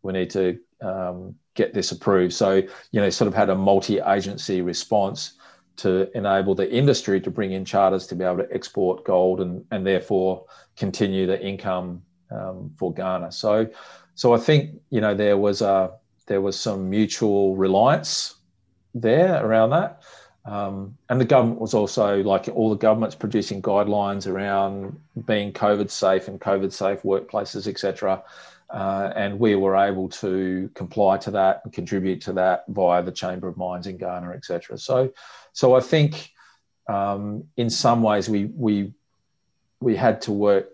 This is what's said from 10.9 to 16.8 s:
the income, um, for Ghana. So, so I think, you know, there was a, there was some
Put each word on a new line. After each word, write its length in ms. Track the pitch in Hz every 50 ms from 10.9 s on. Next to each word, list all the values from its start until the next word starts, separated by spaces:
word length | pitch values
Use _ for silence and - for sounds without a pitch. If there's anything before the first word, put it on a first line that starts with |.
| 92 - 107 98 95 95 95
the 120 | 90 92 - -
income, 560 | 98 98 92 - 101 92 90 90 90 87 87 - _ _ _ _ _
um, 420 | - 107 98 95 92 92 101 - - _
for 160 | - 87 82
Ghana. 360 | - 92 92 92 90 87 82
So, 380 | - - - 107 104 110 113 113 - - - - - - _ _ _
so 180 | - - 123
I 60 | 120 117
think, 420 | 117 - 156 147 - - - - _ _
you 140 | - 113
know, 120 | 107 107 101
there 220 | 95 104 104 101
was 240 | 98 101 104 101 95
a, 300 | 113 101 98 95 95 92 - - _ _ _ _ _ -
there 120 | 104 98
was 180 | 98 98 95 -
some 300 | - 113 101 98